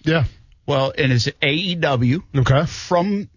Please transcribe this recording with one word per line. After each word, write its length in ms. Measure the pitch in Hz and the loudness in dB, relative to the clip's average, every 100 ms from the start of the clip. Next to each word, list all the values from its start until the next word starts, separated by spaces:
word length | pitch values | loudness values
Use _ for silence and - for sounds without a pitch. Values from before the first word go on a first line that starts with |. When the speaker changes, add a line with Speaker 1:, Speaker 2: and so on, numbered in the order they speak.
Speaker 1:
Yeah. 200 | 151 160 117 - - - - | -2 0 -2 -6 -20 -14 -2
Speaker 2:
Well, 280 | 139 135 - | 0 0 0
and 140 | 135 | 2
it's 160 | 123 120 - | 2 0 -2
A 120 | 147 | -2
E 220 | 156 185 175 | -2 -4 -2
W 480 | 156 131 120 151 - 143 | 0 2 0 0 -2 -2
Speaker 1:
Okay. 300 | 123 131 147 | 2 2 2
Speaker 2:
from 640 | - - 175 190 202 196 | -6 -2 0 0 -2 -6